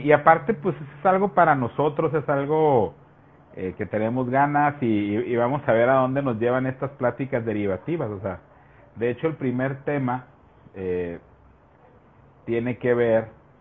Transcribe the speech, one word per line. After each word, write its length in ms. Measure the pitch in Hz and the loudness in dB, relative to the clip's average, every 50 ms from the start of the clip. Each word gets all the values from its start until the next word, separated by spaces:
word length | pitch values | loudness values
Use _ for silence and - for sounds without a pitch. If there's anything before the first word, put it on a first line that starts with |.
| 123 | 4
y 80 | 143 151 | 4 2
aparte, 400 | 147 147 160 160 165 - - 226 | 4 6 4 4 4 2 -2 -4
pues, 200 | - - 196 151 - | -2 -2 -4 -4 -4
es 280 | 151 - - - - | -10 -14 -16 -2 0
algo 280 | 190 185 190 196 202 190 | 2 2 2 2 2 4
para 200 | - 175 160 147 | 4 4 6 4
nosotros, 600 | 139 127 113 - - 143 156 147 - 160 165 135 | 2 0 -2 -2 0 0 0 0 0 -2 0 0
es 160 | 160 135 - | -2 -2 0
algo, 640 | 147 139 139 139 151 156 156 151 139 123 101 87 - - - - - - - - - - - - - - | -2 -2 0 0 0 2 4 4 4 4 2 0 -2 -10 -20 -20 -20 -20 -20 -20 -20 -20 -20 -20 -12 -8
eh, 180 | 95 92 90 - | -8 -8 -6 -6
que 80 | 107 | -8
tenemos 440 | 92 - 107 107 110 120 127 131 120 | -6 -2 -2 -2 -2 -2 -2 -2 -2
ganas 460 | 123 139 143 147 147 147 147 147 143 147 | 0 2 2 2 2 2 2 2 0 0
y, 40 | 131 | 0
y, 300 | 113 110 104 104 101 101 107 | 0 2 0 0 0 -2 -2
y 180 | 120 - 120 | -2 -2 0
vamos 260 | 117 117 120 135 151 - - | 0 0 0 0 -2 0 2
a 60 | 120 | 4
ver 160 | 113 117 123 | 4 4 4
a 60 | 135 | 4
dónde 260 | 135 131 127 131 139 | 4 2 2 0 -2
nos 180 | 139 135 120 107 | -2 -2 -2 0
llevan 260 | 117 120 123 131 131 | 0 0 0 0 -2
estas 260 | 131 127 - - 135 | -2 -4 -6 -8 -10
pláticas 520 | - - 127 120 120 - 139 131 135 123 113 | -6 -2 -2 -2 -2 -2 -4 -4 -4 -4 -2
derivativas, 640 | 113 104 104 104 101 95 92 - - 160 170 147 110 | -2 -2 -2 -2 -2 -2 -4 -4 -6 -4 -4 -4 -6
o 120 | 104 95 | -6 -6
sea, 180 | 95 101 92 87 - - - - - - - - - - _ | -6 -6 -8 -8 -12 -20 -20 -20 -20 -20 -20 -20 -20 -20 _
de 140 | 95 110 120 | -4 -2 -2
hecho, 180 | 123 120 - 160 | -2 -2 -2 -4
el 60 | 160 | -4
primer 480 | - 143 131 127 123 131 135 139 135 - | -2 -2 -2 -2 0 -2 -2 -4 -4 -4
tema, 440 | - 147 143 135 127 123 127 127 - - _ _ - _ - - - - | -4 -2 -2 -2 -2 -4 -4 -6 -12 -20 _ _ -20 _ -20 -20 -20 -12
eh, 440 | 95 95 92 90 90 90 85 85 80 - - - _ _ - _ _ _ _ _ _ - - - - _ _ _ - - - _ _ _ | -8 -6 -4 -4 -4 -4 -6 -8 -10 -14 -20 -20 _ _ -20 _ _ _ _ _ _ -20 -20 -20 -20 _ _ _ -20 -20 -20 _ _ _
tiene 320 | - 117 117 117 123 120 - | -4 -4 -2 -2 -4 -6 -4
que 160 | - 123 123 | 0 0 2
ver 340 | 120 120 117 110 113 110 110 - - _ _ _ _ | 2 4 4 2 2 0 -2 -8 -20 _ _ _ _